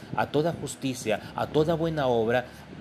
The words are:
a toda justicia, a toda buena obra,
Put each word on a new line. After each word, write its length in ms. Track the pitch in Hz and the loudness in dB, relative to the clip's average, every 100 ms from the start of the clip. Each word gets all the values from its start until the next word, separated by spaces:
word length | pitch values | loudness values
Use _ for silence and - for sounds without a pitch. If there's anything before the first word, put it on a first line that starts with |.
| - 110 | -6 -2
a 100 | - | 0
toda 240 | 143 165 | 2 0
justicia, 720 | - 143 - 135 123 110 101 - | -2 -8 -6 -4 -2 0 -2 -2
a 120 | - 123 | -4 0
toda 280 | 147 156 | 2 4
buena 320 | 160 165 156 131 | 2 0 0 2
obra, 380 | 117 110 123 123 - - - | 4 4 2 0 -10 -12 0